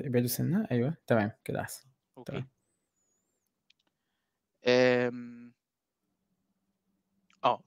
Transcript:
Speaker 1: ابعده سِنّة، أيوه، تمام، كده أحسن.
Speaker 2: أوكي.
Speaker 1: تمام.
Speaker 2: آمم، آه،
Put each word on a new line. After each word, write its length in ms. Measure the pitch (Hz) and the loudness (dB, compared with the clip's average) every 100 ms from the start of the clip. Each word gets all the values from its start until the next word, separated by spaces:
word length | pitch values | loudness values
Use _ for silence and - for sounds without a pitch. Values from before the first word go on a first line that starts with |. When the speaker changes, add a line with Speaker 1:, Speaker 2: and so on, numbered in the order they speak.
| 139 | 2
Speaker 1:
ابعده 200 | 123 123 | 0 0
سِنّة، 400 | - 127 180 220 | -2 0 -2 0
أيوه، 240 | 123 123 165 - | 0 0 -4 0
تمام، 240 | 117 104 - | 2 2 -4
كده 160 | - - | -8 -6
أحسن. 280 | - - _ _ _ - | -6 -12 _ _ _ -18
Speaker 2:
أوكي. 140 | - | -12
Speaker 1:
تمام. 160 | 139 135 _ _ _ _ _ _ _ _ _ _ _ _ _ _ _ _ _ _ _ _ _ 123 | -10 -10 _ _ _ _ _ _ _ _ _ _ _ _ _ _ _ _ _ _ _ _ _ 2
Speaker 2:
آمم، 840 | 123 127 123 123 123 120 120 120 _ _ _ _ _ _ _ _ _ _ _ _ _ _ _ _ _ _ _ | 4 6 4 0 -4 -12 -16 -20 _ _ _ _ _ _ _ _ _ _ _ _ _ _ _ _ _ _ _
آه، 180 | 135 117 | -2 -2